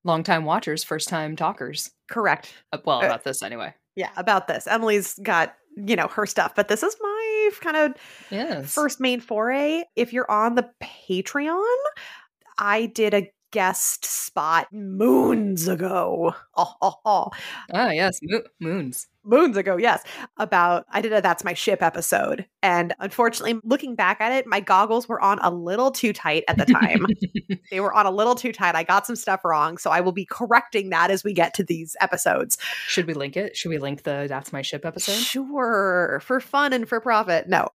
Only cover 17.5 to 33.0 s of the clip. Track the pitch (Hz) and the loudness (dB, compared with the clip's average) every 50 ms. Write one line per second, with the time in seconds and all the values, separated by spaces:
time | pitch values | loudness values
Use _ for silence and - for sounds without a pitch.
17.5 | - - - - 175 202 247 202 156 160 190 185 185 - 151 170 214 226 - - | -14 -14 -10 -4 -2 0 0 2 2 2 2 0 0 -4 -4 -4 -2 -4 -4 -8
18.5 | _ _ 165 160 185 190 143 127 123 - - - _ _ _ 208 233 294 359 277 | _ _ -6 -4 -4 -4 -4 -6 -8 -10 -14 -16 _ _ _ 4 6 6 6 6
19.5 | 196 196 175 196 180 175 226 233 214 - - - - - 247 - _ - 214 - | 4 0 0 0 0 2 2 2 2 2 -2 -10 -14 -16 -16 -12 _ -6 -2 2
20.5 | 202 175 175 175 175 170 - _ - 208 226 220 214 202 180 180 165 - - 175 | 4 4 4 4 4 0 -2 _ -4 -4 0 2 2 2 4 2 2 0 -2 -4
21.5 | 170 - - 220 190 - 185 160 - 170 - - - - - - - - - - | -4 -2 0 0 2 2 2 0 0 -2 -2 0 0 0 0 0 -2 -6 -8 -12
22.5 | _ _ - 185 175 175 175 175 - - 185 190 - - 233 226 233 - - 226 | _ _ 2 2 2 2 2 0 -4 -6 -8 -4 0 0 0 0 0 -2 -2 -2
23.5 | 233 220 214 226 277 294 302 262 233 226 185 185 214 - 220 240 262 269 - 220 | -2 -2 0 0 0 0 0 -4 -2 0 2 2 2 0 0 0 0 -2 0 0
24.5 | 196 208 196 - 190 190 214 214 220 247 240 - 233 - - 196 208 - - 175 | -2 -2 2 4 4 4 6 4 2 0 0 -2 -2 2 2 2 2 4 2 0
25.5 | 175 175 170 175 196 233 254 269 262 - - 214 - - - 160 156 160 - 180 | 0 0 -4 -4 0 2 2 0 2 2 0 0 0 0 -2 0 0 0 0 2
26.5 | - - 147 151 156 160 220 170 - - 175 226 - - 196 - - - - - | 2 4 4 6 6 6 4 4 4 2 2 0 0 -2 -4 -4 -6 -8 -6 -6
27.5 | 190 - _ - 202 185 208 196 - 214 202 190 185 208 220 240 247 247 - 233 | -6 -8 _ -6 -4 -2 -2 2 2 4 4 4 2 2 2 2 2 2 -2 -6
28.5 | 214 - 196 175 160 160 170 180 190 202 - - 233 - - 208 190 190 - 170 | -2 0 0 2 2 0 2 2 2 2 2 0 -6 -4 -2 -2 -2 0 0 0
29.5 | 160 151 147 160 170 - - 160 160 175 180 185 170 196 180 - - - 240 202 | 2 2 2 0 -2 -4 0 2 2 2 2 0 -2 -2 -6 -8 -6 -6 2 4
30.5 | 233 247 - - - 202 196 190 170 165 175 185 196 185 - 208 185 170 165 165 | 4 4 4 2 -2 -4 -2 0 0 2 2 2 2 0 -2 -2 2 2 2 2
31.5 | - - 180 - 170 160 165 160 - - 190 180 180 - - - 180 - 143 139 | 0 -4 -2 -2 -4 -6 -6 -10 -2 -2 0 0 0 0 2 2 2 2 0 -2
32.5 | - - - - - - - - - 190 | -4 -6 -6 -8 -8 -8 -6 -2 -2 -2